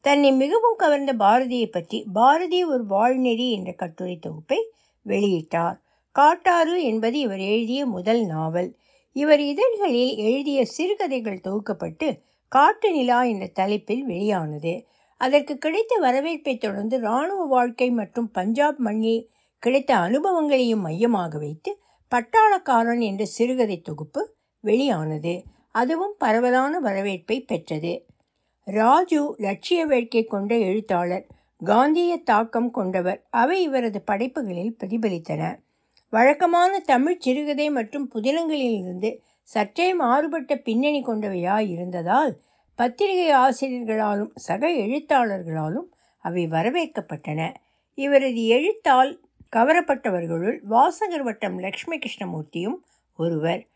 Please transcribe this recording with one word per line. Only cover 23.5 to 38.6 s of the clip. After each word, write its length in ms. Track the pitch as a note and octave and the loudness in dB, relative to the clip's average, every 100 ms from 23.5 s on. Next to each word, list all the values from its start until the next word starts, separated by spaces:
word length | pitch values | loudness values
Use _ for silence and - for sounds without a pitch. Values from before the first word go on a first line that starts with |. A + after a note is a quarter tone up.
| B3+ A3 F3 | 0 -2 -2
தொகுப்பு 540 | E3 D3+ D3+ C#4+ A4 _ _ _ | -8 -12 -8 -6 -6 _ _ _
வெளியானது. 840 | G#3 A3+ C#4+ F3+ D#3 D#3 E3 F3+ - - _ | 0 2 2 -2 -4 -4 -4 -6 -10 -20 _
அதுவும் 440 | A3 B3+ E4 G4 G#4 | -2 0 -2 -4 -2
பரவலான 600 | B3 A3 B3 B3+ C4+ E4+ | 0 2 2 2 0 -2
வரவேற்பை 600 | B3+ G3 G3+ F#3 - B3 | -2 -2 -4 -6 -6 -6
பெற்றது. 640 | - E3 - D#3 E3+ F3 - _ _ _ _ _ | -4 -8 -6 -6 -6 -8 -12 _ _ _ _ _
ராஜு 720 | - G3+ A3+ D4+ F4+ D4+ D4 - | -6 2 4 4 4 0 0 -4
லட்சிய 480 | G3+ G3 - F4 D#4+ | -6 -4 -2 0 2
வேட்கை 380 | C4 A#3 A#3 | 0 0 -2
கொண்ட 340 | A3+ G3+ G3+ A#3 | -2 -4 -2 0
எழுத்தாளர், 680 | F#3+ G#3 G#3+ F3 F3 F3+ - _ _ _ | 0 -2 -2 -2 0 -4 -8 _ _ _
காந்திய 520 | A#3 G#3+ C#4 D#4 F4 E4+ | 2 4 4 4 2 0
தாக்கம் 540 | D4 G#3+ A3+ A3+ A#3+ | 2 2 2 -2 -2
கொண்டவர். 560 | A3+ F#3 F#3 F3+ - _ | -2 -2 -2 -2 -4 _
அவை 320 | A#3 B3 F#4+ | 0 2 2
இவரது 400 | E4+ C4+ A#3 G3+ | 0 0 -2 -4
படைப்புகளில் 760 | - G3+ B3+ C#4+ A3 F3 G#3 A3+ | -4 -2 -2 -4 -6 -6 -6 -8
பிரதிபலித்தன. 800 | G3 A3+ A3 F3 E3 D#3 D#3+ - _ _ _ _ _ | -6 -2 -2 -4 -6 -4 -4 -8 _ _ _ _ _
வழக்கமான 680 | A3 B3+ D4 F4 E4+ F4+ G4 | 4 4 4 4 4 4 2
தமிழ் 400 | F#4+ B3+ D4 F4+ | 2 2 2 0
சிறுகதை 520 | B3+ B3+ D4 C#4+ D4 | -2 -2 -2 -2 -2
மற்றும் 400 | C#4 A3 C#4+ C4+ | -2 -4 -6 -8
புதினங்களிலிருந்து 1040 | A3+ A3+ D#4 E4 D4+ | -4 -2 0 0 -2